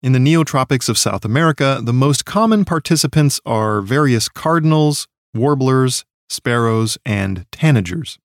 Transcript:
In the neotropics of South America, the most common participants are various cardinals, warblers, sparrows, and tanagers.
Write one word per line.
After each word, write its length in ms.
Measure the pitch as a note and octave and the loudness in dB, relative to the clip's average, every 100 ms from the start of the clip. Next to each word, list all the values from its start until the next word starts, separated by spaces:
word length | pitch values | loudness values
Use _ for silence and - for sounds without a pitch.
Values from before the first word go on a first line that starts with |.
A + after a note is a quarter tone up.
In 100 | C3 | 2
the 60 | C3 | 2
neotropics 680 | C3 E3 D#3 C#3+ C3 C3+ - | 4 2 2 0 0 -2 -2
of 100 | A2+ | -2
South 260 | - G2 | -2 -4
America, 560 | G#2+ A#2+ E3 D3+ C#3 C3+ | -2 0 0 2 0 -2
the 120 | A#2 | -2
most 320 | B2 C3+ C#3+ | 0 2 0
common 400 | - G3+ A3+ G#3+ | -2 -2 2 2
participants 760 | F#3+ E3 - E3 D3 D#3 D3 - - | 0 -2 -2 -2 0 2 2 0 -4
are 360 | A2+ A2 G#2+ | -2 0 -2
various 460 | G2 C3 D3 A#2 - | -2 0 2 2 -2
cardinals, 800 | - D#3 E3 D#3 D#3 D3+ C#3+ - _ _ | -6 -2 0 2 2 2 0 -8 _ _
warblers, 720 | A2 C3 D3 C3 C3 C3 B2 - _ _ | -2 0 2 2 2 2 -2 -10 _ _
sparrows, 720 | - - A#2+ A#2 A2 A2 - - | -8 -2 0 2 0 -2 -6 -4
and 400 | G#2 F#2+ F#2+ - | -4 -2 -6 -10
tanagers. 640 | - D#3+ C3 F2+ F2 D#2+ - | -2 2 2 0 -6 -10 -14